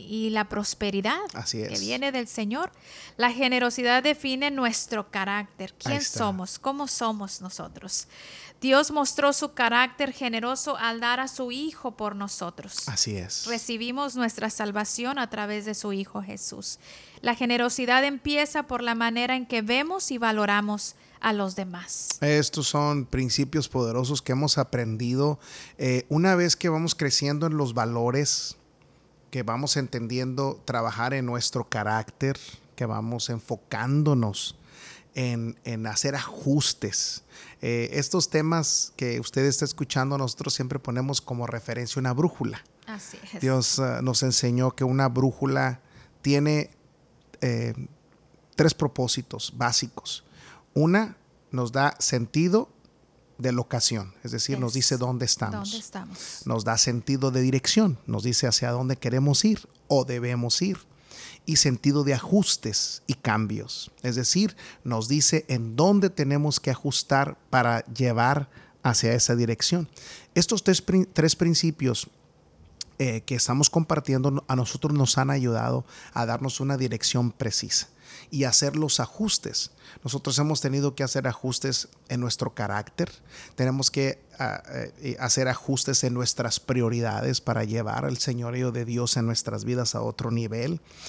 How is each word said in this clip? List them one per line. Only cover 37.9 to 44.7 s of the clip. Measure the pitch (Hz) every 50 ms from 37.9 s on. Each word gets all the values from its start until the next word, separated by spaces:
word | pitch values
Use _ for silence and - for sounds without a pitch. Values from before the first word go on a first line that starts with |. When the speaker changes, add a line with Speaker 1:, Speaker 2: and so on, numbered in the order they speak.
| -
Speaker 2:
estos | 143 143 - - 185 - -
temas | - 156 156 160 170 165 151 - - - - - -
que | - - 123 117 120
usted | 117 - - 135 135
está | 139 135 - 151
escuchando, | 135 - - 151 - - 143 131 139 139 139
nosotros | 135 120 - - 139 139 -
siempre | - 131 127 135 131
ponemos | - - 120 123 131 139 139 -
como | - - 127 120 120
referencia | 117 113 117 - - 113 120 123 113 - 135
una | 131 127 123
brújula. | 127 160 175 - - - - 107 - - _ _ _ _
Speaker 1:
Así | - 220 202 - - - - - - -
es. | 185
Speaker 2:
Dios, | - 131 131 131 123 - - -
ah, | 135 127 120 120 127
nos | 131 123 - 135
enseñó | 131 120 - - 123 120 123 127 131